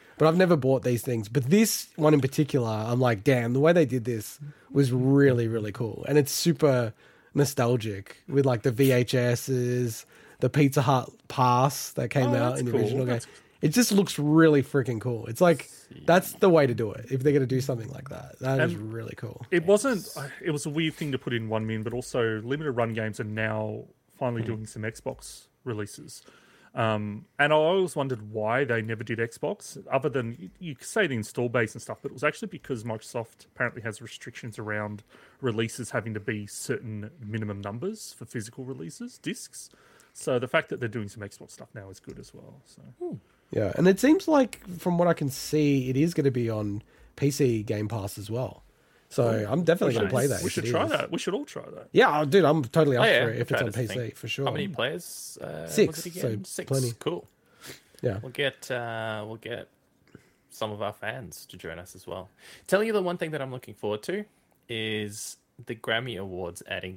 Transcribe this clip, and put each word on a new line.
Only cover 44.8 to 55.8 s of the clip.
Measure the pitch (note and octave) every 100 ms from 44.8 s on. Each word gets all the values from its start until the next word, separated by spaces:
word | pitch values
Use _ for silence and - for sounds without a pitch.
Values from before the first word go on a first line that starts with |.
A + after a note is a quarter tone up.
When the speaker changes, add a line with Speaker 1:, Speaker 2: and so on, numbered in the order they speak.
| F#3 F3
Speaker 1:
what | F3
I |
can | E3 C#3+
see, | - - D3+ D3 C#3 B2+
it | C3
is | E3
gonna | E3 C#3
be | B2 A#2
on | A2 G#2 G#2 - _ -
P | - C#3
C | C#3 C#3 A2+
Game | G#2+ G#2 G#2+
Pass | A2+ G2 -
as | G2+
well. | A2+ B2+ - _ _ _ _ _
So | - A#2
Speaker 3:
Ooh. | A2 G#2
Speaker 1:
I'm | C#3
definitely | F3 F3 F3
Speaker 3:
Nice. | A2+
Speaker 1:
gonna | G#2
play | B2+ C#3
that | G2
Speaker 2:
We | F2
Speaker 1:
if |
Speaker 2:
should | -
Speaker 1:
it | A#2
Speaker 2:
try | C#3 A3+
Speaker 1:
is. |
Speaker 2:
that. | E3+ -
We | D#3+
should | -
all | G3+
try | D4 -
that. | - - -
Speaker 1:
Yeah, | - A#3+ D3+
oh, |
dude, | D3+ G3
I'm | E3+ D#3+
totally | B2 E3 D3 B2
up |
Speaker 3:
Oh, | G#3+
yeah, | C#3 A#2
Speaker 1:
for |
it | A#2
if | A#2+
Speaker 3:
try | C3+
Speaker 1:
it's | A2+
on |
Speaker 3:
to | G#2
Speaker 1:
P | A#2
C, |
Speaker 3:
think. | G#2+ A2+ -
Speaker 1:
for | A#2+
sure. | - C#3
Speaker 3:
How |
many | C3 C#3+
players, | D3+ B2 F3 - - - -
uh, | - D#3+ E2
Speaker 1:
Six, | -